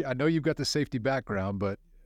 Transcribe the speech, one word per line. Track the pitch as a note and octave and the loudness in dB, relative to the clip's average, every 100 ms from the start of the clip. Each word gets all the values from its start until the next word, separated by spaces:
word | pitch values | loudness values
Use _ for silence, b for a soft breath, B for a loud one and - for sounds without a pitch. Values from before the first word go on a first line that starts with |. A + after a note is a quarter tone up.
| C#3+ | -2
I | |
know | B2+ D3+ | 2 2
you've | E3 | 4
got | D3+ D3 | 2 0
the | |
safety | C3+ D3+ C#3+ C3 | 0 0 0 0
background, | A#2 C3+ - G2+ F#2+ G2+ | 0 0 -2 -2 -2 0
but | G2 G2 _ - | -2 -4 _ -20